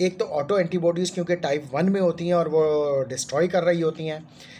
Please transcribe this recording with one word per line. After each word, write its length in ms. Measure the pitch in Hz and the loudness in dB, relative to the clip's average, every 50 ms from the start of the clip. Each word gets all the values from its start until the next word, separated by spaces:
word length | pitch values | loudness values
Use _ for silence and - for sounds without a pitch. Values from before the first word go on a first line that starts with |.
एक 180 | 180 185 185 - | -2 -2 0 -2
तो 60 | 220 | -4
ऑटो 340 | - 147 147 143 143 202 196 | -2 -2 -2 0 2 2 2
एंटीबॉडीज 520 | 180 165 175 180 165 170 170 170 185 175 | 2 0 0 2 2 2 2 2 -2 -2
क्योंकि 260 | - 185 170 170 175 | -2 -4 -2 -2 -2
टाइप 340 | 175 - 139 143 151 139 135 135 | -2 0 -2 -2 -2 -4 -4 -2
वन 140 | 147 170 196 | 0 2 2
में 120 | 196 196 | 2 2
होती 260 | 185 175 165 170 170 | 2 0 0 0 -2
हैं 80 | 175 175 | 0 2
और 140 | 170 165 156 | 2 2 2
वो 140 | 151 160 156 156 151 151 147 143 139 139 131 120 | 2 2 4 4 2 2 2 0 0 0 -2 -4
डिस्ट्रॉय 400 | 127 123 - - 135 143 175 185 | -6 -8 -8 -4 0 0 0 2
कर 140 | 190 185 | 2 2
रही 180 | 165 175 175 170 | 2 2 2 2
होती 260 | 165 160 160 - 160 | 0 -2 -2 -4 -8
हैं 220 | 160 156 156 160 - - - - - - - | -8 -8 -10 -12 -18 -20 -20 -20 -20 -20 -20